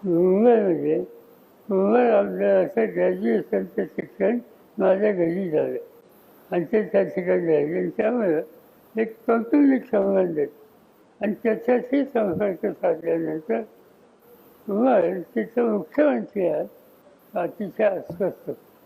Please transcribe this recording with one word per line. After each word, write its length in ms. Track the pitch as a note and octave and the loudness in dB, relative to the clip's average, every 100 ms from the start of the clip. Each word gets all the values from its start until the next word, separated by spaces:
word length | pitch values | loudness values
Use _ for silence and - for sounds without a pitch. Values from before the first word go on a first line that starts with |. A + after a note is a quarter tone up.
मुंबईमध्ये 960 | G3 E3+ F3+ F#3+ A#3 A3 G3+ D#3+ D3 E3 F#3 - - - - _ - | 0 2 4 4 4 4 2 0 0 -2 -4 -14 -20 -20 -20 _ -4
उमर 400 | G3 G3 A#3 A#3+ | 0 2 4 4
अब्दुल्लाचं 800 | G#3+ G3+ F#3 G3 G3 F3 - A3 | 2 2 0 2 2 2 0 -2
ग्रॅज्युएशनचं 880 | F3 F3+ F#3 A3 A3 D#3+ G3+ F#3+ - | 0 -2 0 0 -2 0 -4 -4 -6
शिक्षण 540 | F#3 - F3 - F#3+ A#3+ A#3+ - _ - | -6 -6 -10 -2 -2 0 -6 -20 _ -2
माझ्या 340 | F#3+ F#3+ G#3+ | 0 2 2
घरी 380 | F#3+ E3 F3 F#3+ | 0 -2 -2 -2
झालं 300 | D3+ C3 B2+ - - - _ _ - - | -2 -2 -4 -10 -20 -20 _ _ -20 -6
आणि 140 | F3+ E3 | -4 0
ते 120 | G#3+ | 0
त्या 200 | G#3 - | 2 0
ठिकाणी 420 | F#3+ F#3+ F3 F#3 E3+ | 0 -2 0 0 2
राहिले. 340 | D#3 D3 F3+ | 2 2 -2
आणि 100 | F3+ - | -4 -2
त्यामुळं 440 | A3 B3 G#3 D#3 - - _ _ _ A3 | -2 0 0 0 -2 -14 _ _ _ -6
एक 180 | A3+ - - | -6 -6 -2
कौटुंबिक 560 | A#3 A3+ D4 C#4 C4 | 0 2 4 4 2
संबंध 540 | - G#3+ G3 G3 F#3 D#3 | 0 -2 2 2 0 0
आहे. 100 | C#3+ - - _ _ _ _ _ | -4 -6 -20 _ _ _ _ _
आणि 120 | G#3 G#3+ | -6 -2
त्याच्याशी 600 | A#3 A3 A#3 B3 A#3+ C#4 C4+ | -2 -2 0 0 2 -2 0
संपर्क 600 | A#3 G#3 E3 G3+ F3 G#3 | -2 -2 0 -2 -2 -6
साधल्यानंतर 960 | - F3+ D#3+ E3 E3 D#3+ D#3 - A3+ A3 - _ _ _ _ _ - - _ - | -2 -2 -2 -2 -2 -2 -6 -4 -6 -6 -16 _ _ _ _ _ -20 -20 _ -6
उमर 500 | G3+ B3+ A3+ E3+ F#3 E3 - | 0 2 4 2 -2 -6 -6
तिथं 360 | G#3+ - A#3 | -4 -2 0
मुख्यमंत्री 760 | G#3 - - D4+ B3 G#3 G#3 F3+ | 0 -4 0 2 2 -4 -4 -2
आहेत, 200 | D3+ F3+ - _ _ _ _ _ G3 | -2 -6 -12 _ _ _ _ _ -6
अतिशय 480 | F3 F3 G3+ - | -6 -6 -10 0
अस्वस्थ 680 | G#3+ F#3 - E3+ F#3 - - | 0 0 -8 -4 -4 -4 -12
होते. 260 | C#3 - _ | -12 -14 _